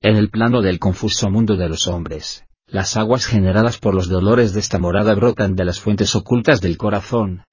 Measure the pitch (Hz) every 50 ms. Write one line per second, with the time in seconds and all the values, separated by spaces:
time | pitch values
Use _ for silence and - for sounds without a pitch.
0 | - 107 107 107 107 104 - 110 113 120 120 123 104 95 90 85 - 98 90 -
1 | - 110 - - - 101 95 107 113 107 107 92 90 82 80 78 - 92 87 87
2 | 82 73 80 76 - - - - - _ _ _ _ _ - 98 95 - - 110
3 | 110 107 123 127 - - 113 107 95 92 92 104 110 117 117 - - 110 98 95
4 | 90 85 92 90 90 101 113 120 120 107 92 107 101 - - 90 87 87 87 101
5 | 107 110 107 101 110 123 113 - 107 98 92 92 92 90 87 - - 107 104 98
6 | 107 - - 110 90 - 123 123 110 - 147 113 95 90 82 82 95 104 101 101
7 | 95 - 120 120 107 98 90 92 - _